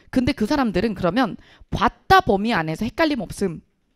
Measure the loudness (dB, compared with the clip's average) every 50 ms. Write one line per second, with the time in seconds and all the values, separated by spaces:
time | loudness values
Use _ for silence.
0 | _ -4 -2 0 0 0 0 -2 -2 -2 0 0 0 0 0 0 -2 -2 -4 -2
1 | -2 0 2 2 0 0 -2 -10 -16 -20 -20 _ -14 _ -4 0 0 -2 -2 _
2 | _ _ 4 4 6 4 0 0 0 0 0 -2 -2 -4 -4 -4 -6 -6 -2 0
3 | 0 0 0 -4 -6 -8 -6 -4 -4 -4 -4 -8 -14 _ _ _ _ _ _